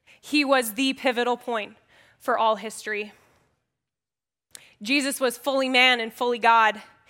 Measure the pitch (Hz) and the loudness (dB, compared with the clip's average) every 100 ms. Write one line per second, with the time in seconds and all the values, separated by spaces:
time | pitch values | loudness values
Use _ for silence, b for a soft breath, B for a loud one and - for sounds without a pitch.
0 | b b - 294 277 269 226 202 269 262 | b b -2 0 2 2 0 -2 -2 -2
1 | 269 233 240 240 - 226 208 - _ b | -2 -2 -2 -4 -4 -6 -8 -16 _ b
2 | b b - 233 220 208 214 - 214 208 | b b -4 0 0 0 -4 -12 -10 -8
3 | 208 - _ _ _ _ _ _ _ _ | -10 -16 _ _ _ _ _ _ _ _
4 | _ _ _ _ _ B B B 208 285 | _ _ _ _ _ B B B -2 0
5 | 269 269 254 247 285 269 262 262 254 240 | 0 -2 -4 -2 -2 -2 2 4 4 2
6 | 226 - 247 240 226 226 220 208 - _ | -2 -4 -4 0 4 4 4 0 -12 _